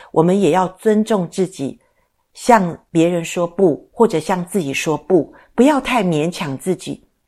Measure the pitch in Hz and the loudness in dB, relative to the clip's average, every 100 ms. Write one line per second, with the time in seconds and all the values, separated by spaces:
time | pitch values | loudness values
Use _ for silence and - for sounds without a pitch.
0 | - 156 170 202 170 180 180 - 220 214 | -4 0 2 2 2 2 -2 -2 0 0
1 | 214 208 165 - 175 - 135 - _ _ | 0 -2 -4 -4 -6 -4 -10 -10 _ _
2 | _ _ _ - - 226 175 151 _ 165 | _ _ _ -8 2 2 2 -6 _ 0
3 | 170 175 165 180 175 - 185 131 - - | 2 0 -4 -6 -4 2 0 0 -8 0
4 | - 160 - 180 175 202 139 135 165 147 | 0 0 -2 -4 -2 -4 -4 -4 -4 -4
5 | - 180 - - _ - 269 277 - 247 | 2 0 0 -10 _ 2 2 2 -2 -2
6 | 180 151 165 - 156 131 185 175 - - | 0 0 -2 -4 -8 -8 -6 -6 -8 -14
7 | _ _ | _ _